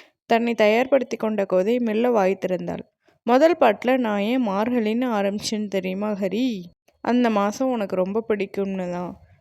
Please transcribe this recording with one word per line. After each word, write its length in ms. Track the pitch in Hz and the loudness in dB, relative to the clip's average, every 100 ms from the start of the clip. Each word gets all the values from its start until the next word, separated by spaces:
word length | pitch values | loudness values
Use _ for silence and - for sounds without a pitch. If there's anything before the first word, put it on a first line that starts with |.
| - _ - | -20 _ -2
தன்னை 260 | 226 233 | 0 0
தயார்படுத்தி 600 | 233 214 226 262 269 240 226 | 2 4 4 2 0 0 -4
கொண்ட 260 | 220 208 | -4 -2
கோதை 300 | 196 185 190 247 | 0 2 2 0
மெல்ல 320 | 233 214 247 | 0 0 2
வாய் 320 | 233 190 196 | 2 2 0
திறந்தாள். 420 | 185 180 175 170 - _ _ _ - | -2 -4 -6 -10 -12 _ _ _ 2
"முதல் 320 | 254 320 339 | 4 6 6
பாட்டுல 380 | 254 202 233 262 | 4 2 0 0
நான் 260 | 233 202 | 0 -2
ஏன் 240 | 202 262 233 | 0 0 0
மார்கழின்னு 600 | 190 220 247 214 226 254 | 0 0 0 0 -2 -2
ஆரம்பிச்சேன்னு 580 | 214 196 202 - 214 208 | 0 -2 -4 -4 -6 -4
தெரியுமா 420 | 196 185 185 208 | -4 -4 -4 -4
ஹரி? 340 | 202 196 196 262 208 175 - _ _ | -4 -2 -2 -2 -4 -10 -20 _ _
அந்த 220 | - 247 240 | -2 2 2
மாசம் 400 | 214 202 208 262 | 2 0 0 -2
உனக்கு 260 | 240 196 185 | -2 -2 -2
ரொம்ப 280 | 185 214 220 | -2 -2 -2
பிடிக்கும்னு 640 | 208 196 - 196 190 180 | -2 -4 -4 -4 -4 -6
தான். 200 | 175 180 156 - _ | -6 -8 -12 -20 _